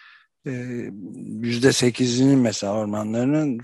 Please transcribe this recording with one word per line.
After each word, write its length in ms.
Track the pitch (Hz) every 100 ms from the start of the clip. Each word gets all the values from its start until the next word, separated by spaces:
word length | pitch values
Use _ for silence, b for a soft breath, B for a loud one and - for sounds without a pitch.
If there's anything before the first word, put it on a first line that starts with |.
| b b b _ 151
e, 40 | 127 123 120 - 101 90 - 95 107
yüzde 300 | 117 120 131
sekizinin 640 | 123 123 117 127 120 135 139
mesela 340 | 120 101 101
ormanlarının 840 | 107 107 104 107 113 127 151 151 117